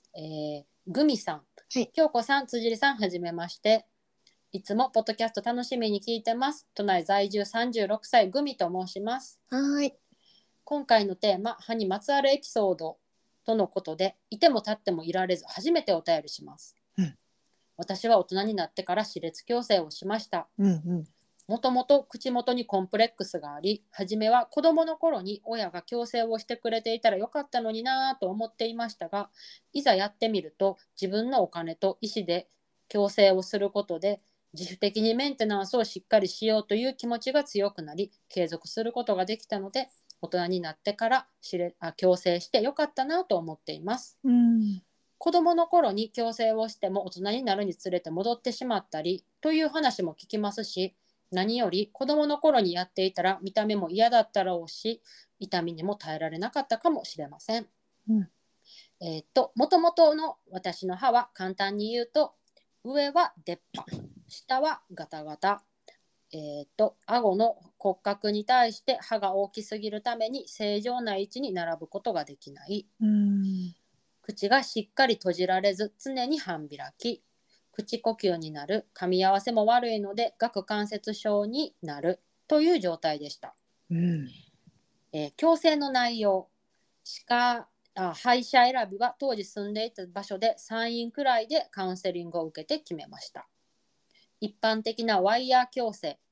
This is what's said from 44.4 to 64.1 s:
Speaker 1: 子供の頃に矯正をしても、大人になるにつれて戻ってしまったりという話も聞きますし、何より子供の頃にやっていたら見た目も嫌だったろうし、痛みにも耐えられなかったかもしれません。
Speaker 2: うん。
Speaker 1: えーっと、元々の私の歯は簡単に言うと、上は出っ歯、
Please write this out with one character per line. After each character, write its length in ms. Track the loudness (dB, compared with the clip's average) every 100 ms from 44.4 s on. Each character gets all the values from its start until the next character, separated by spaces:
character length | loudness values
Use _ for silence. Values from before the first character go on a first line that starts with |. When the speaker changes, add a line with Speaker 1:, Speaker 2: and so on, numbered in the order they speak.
| 6 6 2 -2 -8 _ _ -6
Speaker 1:
子 140 | 0
供 240 | 4 4 4
の 100 | 4
頃 240 | 4 4
に 220 | 0 -4
矯 180 | -4 -4
正 200 | 0 0
を 160 | 0 -2
し 80 | -4
て 140 | -4
も、 140 | -2 -4
大 40 |
人 100 | -6 -4
に 120 | -2
な 140 | 0 -2
る 80 |
に 100 | -2
つ 160 | -4 -4
れ 80 | -4
て 120 | -2
戻 240 | -4 -2
っ 60 | -2
て 120 | -4
し 120 | -6
ま 120 | -2 -4
っ 120 | -4
た 140 | -6
り 220 | -4 -6 -8 _
と 100 | 0
い 100 | 2
う 60 | 0
話 360 | 0 0 0
も 100 | -4
聞 140 | -6 -8
き 100 | -4
ま 140 | -4
す 100 | -4
し、 320 | -6 -4 -6 -6 _ _ _
何 240 | -2 0 0
よ 140 | 0
り 200 | 0 -4
子 140 | -4 0
供 200 | 2 2
の 120 | 2
頃 200 | 4 4
に 140 | 4
や 100 | 0
っ 100 | -4
て 120 | -2
い 80 | -2
た 100 | 2
ら 160 | 0 0
見 120 | -2
た 120 | 0
目 120 | 0 0
も 120 | -2
嫌 220 | 2 6
だ 100 | 6
っ 120 | 4
た 100 | 2
ろ 220 | 0 -2 -6
う 20 |
し、 320 | -8 -6 -6 _ -20 -20 _
痛 240 | -4 -2
み 120 | -2
に 100 | -4
も 100 | -6
耐 220 | -6 -6 -6
え 20 |
ら 100 | -6
れ 100 | -4
な 120 | -4
か 120 | -4
っ 40 | -2
た 120 | 0
か 120 | 2
も 140 | 0
し 140 | -2 -10
れ 100 | -10
ま 100 | -10
せ 220 | -6 -4
ん。 80 | -6 _ _ _ 0
Speaker 2:
う 40 |
ん。 140 | 2 0 _ _ _ _ -20 -20 _
Speaker 1:
え 180 | -10 -10
ー 40 |
っ 40 | -2
と、 200 | 0 0
元 240 | 2 4 6
々 380 | 6 8 6 6
の 220 | 0 -8 _
私 380 | -10 -8 -6 -6
の 80 | 0
歯 160 | 4
は 180 | 4 2
簡 200 | -4 -6
単 220 | -2 -2 -2
に 160 | -4
言 100 | -4
う 40 | -2
と、 280 | 0 0 -2 _ _ _ _
上 280 | -4 -2 0
は 220 | 2 0 -2
出 100 | -10
っ 60 | -10 _
歯、 120 | -14 -12 -12 -14